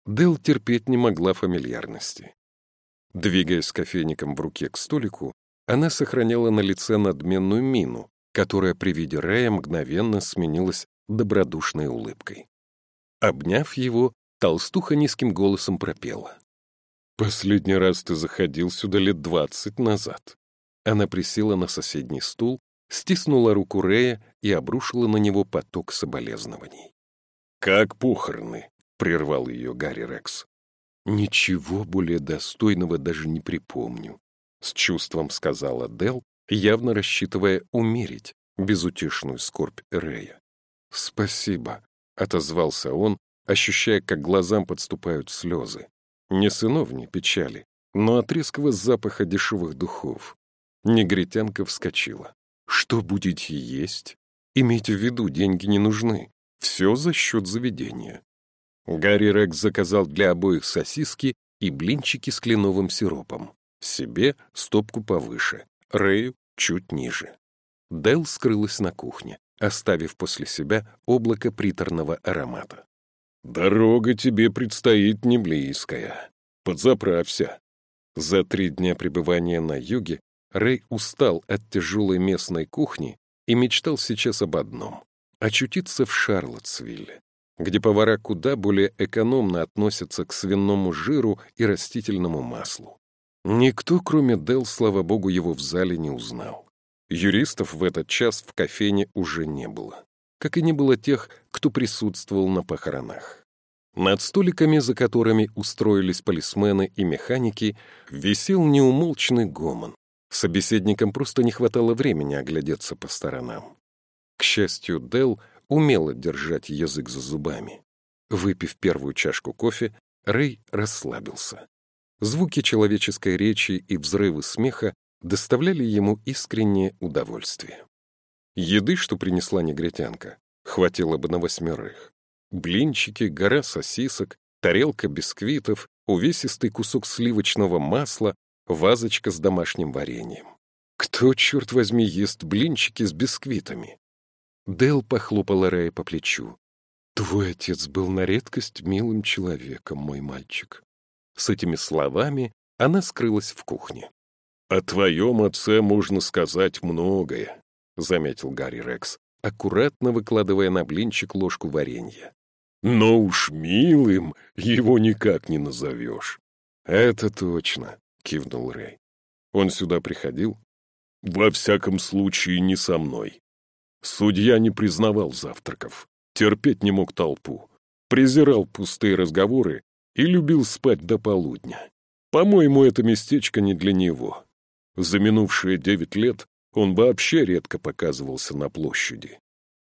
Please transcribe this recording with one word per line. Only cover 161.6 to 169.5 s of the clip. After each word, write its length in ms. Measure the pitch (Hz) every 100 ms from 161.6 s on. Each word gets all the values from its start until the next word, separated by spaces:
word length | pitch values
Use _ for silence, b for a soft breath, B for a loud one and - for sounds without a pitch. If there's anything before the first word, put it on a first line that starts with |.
| 82
варенья. 640 | 73 67 58 57 - - _ _ _ _ _
"Но 360 | 98 120 110 117
уж 320 | 101 90 -
милым 840 | 78 80 95 160 151 123 95 80 - b b
его 420 | 101 117 113 123
никак 500 | 110 104 107 82 -
не 100 | 78
назовёшь". 800 | 71 62 67 60 58 55 - - _ _ _ _
"Это 460 | - 92 120 107 107
точно", 680 | - 90 85 - - 60 - _ _
кивнул 500 | - 156 127 123 127
Рэй. 260 | 117 - - _ _ _ _ _